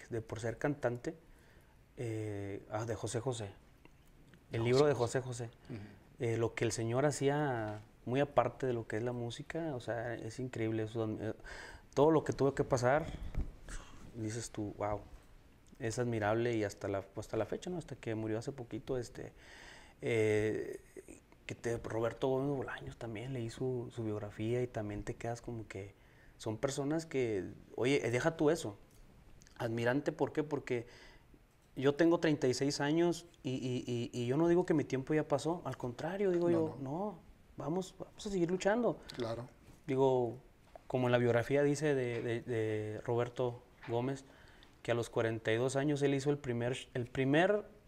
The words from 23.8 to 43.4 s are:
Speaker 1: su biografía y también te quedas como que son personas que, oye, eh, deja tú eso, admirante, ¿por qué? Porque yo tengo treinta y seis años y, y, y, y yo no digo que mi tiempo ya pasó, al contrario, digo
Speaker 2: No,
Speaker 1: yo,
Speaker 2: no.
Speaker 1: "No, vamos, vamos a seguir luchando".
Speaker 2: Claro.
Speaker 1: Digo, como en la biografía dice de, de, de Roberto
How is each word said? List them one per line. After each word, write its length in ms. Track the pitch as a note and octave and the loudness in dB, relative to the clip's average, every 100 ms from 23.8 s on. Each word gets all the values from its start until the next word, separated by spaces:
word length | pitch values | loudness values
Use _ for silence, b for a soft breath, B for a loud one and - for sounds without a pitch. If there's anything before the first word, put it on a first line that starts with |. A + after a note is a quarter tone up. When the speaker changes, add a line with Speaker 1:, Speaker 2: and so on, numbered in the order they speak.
| A#2+ | -4
Speaker 1:
su 100 | A#2+ | -6
biografía 580 | A2 G#2+ G#2 - A2 A#2+ | -4 -4 -6 -4 -2 0
y 60 | B2 | -2
también 360 | A#2 G#2 G#2 | -4 -4 -4
te 120 | G#2+ A#2 | -6 -6
quedas 260 | A#2 A#2 | -6 -6
como 260 | - A#2 G#2+ | -8 -10 -10
que 260 | G2 G2+ - b b b b | -10 -12 -16 b b b b
son 200 | - A2 | -6 -2
personas 480 | C3+ C3+ C#3 D#3+ D#3+ | -2 0 0 -2 -2
que, 440 | C3 A#2+ G2+ F2+ - - - | 0 0 0 -2 -8 -10 -2
oye, 300 | B2 C#3+ A#2 | 2 4 2
eh, 40 | |
deja 260 | A#2+ D#3+ D#3+ | 2 2 2
tú 120 | D3+ | 4
eso, 280 | E3 A2+ G2 - - - - - - - - | 2 0 -10 -16 -20 -20 -20 -20 -20 -18 -6
admirante, 540 | A#2+ A2+ A#2 C3+ D#3 | -4 0 2 2 0
¿por 200 | D#3+ C3+ | 0 0
qué? 120 | - | 0
Porque 420 | D3+ C#3+ - B2 - B B B B - - _ _ - | -2 -2 -2 -2 -4 B B B B -20 -20 _ _ 0
yo 200 | C3 C#3+ | 2 6
tengo 240 | E3 E3+ | 6 6
treinta 280 | E3 D3 C3 | 4 4 4
y 60 | |
seis 260 | B2 C#3 - | 2 0 0
años 440 | C#3+ D#3+ F3 E3 - - | 2 4 4 2 -6 -10
y, 100 | C3 | -6
y, 320 | B2+ C3 B2 - | -4 -2 -4 -2
y, 220 | A#2+ A#2 | -2 -2
y 120 | A#2+ A#2+ | -2 0
yo 100 | C3+ | 2
no 100 | E3+ | 6
digo 180 | E3+ F3 | 6 6
que 80 | |
mi 100 | D#3+ | 2
tiempo 300 | - C3 C3 | 2 -2 0
ya 140 | D#3 D3 | 0 2
pasó, 340 | C#3 D3 F3 - | 0 0 -4 -6
al 100 | B2+ | -6
contrario, 540 | B2+ A#2+ D3+ G3 G3+ | -6 -4 -4 0 2
digo 180 | F3 F3 | 4 4
Speaker 2:
No, 40 | |
Speaker 1:
yo, 220 | E3+ D#3 C#3+ | 4 2 -4
Speaker 2:
no. 100 | C3 | -6
Speaker 1:
"No, 280 | D#3 G#3 F3 - - - - | -4 -4 -8 -14 -20 -18 -10
vamos, 380 | C#3+ F3 F3+ - | -4 -4 -4 -10
vamos 260 | - - G#3+ | -16 -12 -4
a 40 | |
seguir 200 | G3 E3+ | 0 2
luchando". 480 | F#3 F#3+ A3 A3+ D3+ - - | 2 2 4 2 0 -6 -6
Speaker 2:
Claro. 320 | A2+ A2+ B2+ - - - - | -4 -6 -8 -16 -20 -12 -2
Speaker 1:
Digo, 500 | C3 C3+ B2+ A#2+ B2 - - - - - | 4 6 6 2 -2 -14 -20 -20 -20 -4
como 200 | C3 B2 | 2 4
en 40 | |
la 60 | B2 | 6
biografía 460 | A#2+ A#2 A#2 C#3 | 6 4 4 4
dice 300 | C#3+ C#3+ D3+ C3+ | 4 4 2 2
de, 260 | B2 A#2 | 0 -2
de, 200 | A#2+ A#2 | -2 -2
de 600 | B2 A#2 A2 G#2+ G#2+ G#2+ | -2 0 0 0 -4 -6
Roberto 600 | - A#2+ A#2+ - | -2 0 0 0